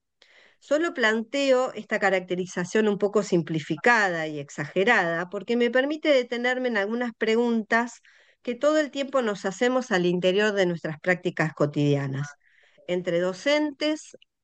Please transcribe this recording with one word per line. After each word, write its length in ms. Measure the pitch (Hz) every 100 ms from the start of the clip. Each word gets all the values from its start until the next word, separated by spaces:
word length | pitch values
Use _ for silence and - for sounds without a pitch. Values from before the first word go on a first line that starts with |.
| _ _ _ _ _ _
Solo 340 | - 294 339
planteo 800 | 269 220 226 220 277 277 254 254
esta 260 | 220 214 208
caracterización 880 | 196 185 180 180 180 185 180 220 214
un 100 | 202
poco 240 | 202 208
simplificada 1040 | 196 175 151 160 - 151 240 233 196 170 156
y 140 | 151
exagerada 880 | 143 - 143 185 196 220 170 165 180
porque 260 | 202 196 240
me 140 | 240
permite 380 | 247 277 311 311
detenerme 600 | 269 240 240 247 254 254
en 100 | 214
algunas 340 | 202 233 247 -
preguntas 840 | 220 226 240 233 202 226 240 - _ _ _ _
que 140 | - 240
todo 220 | 285 311
el 120 | 285
tiempo 320 | 277 269 269
nos 220 | 226 190
hacemos 460 | 190 185 247 254 247
al 140 | 190
interior 480 | 180 180 185 190 214
de 140 | 202 180
nuestras 320 | 170 156 151
prácticas 540 | 180 180 180 - 156
cotidianas, 720 | - 147 147 147 143 139 135 143 - _ _ _ _ -
entre 320 | 180 180 170
docentes 960 | 180 185 285 294 302 277 302 311 - - _ _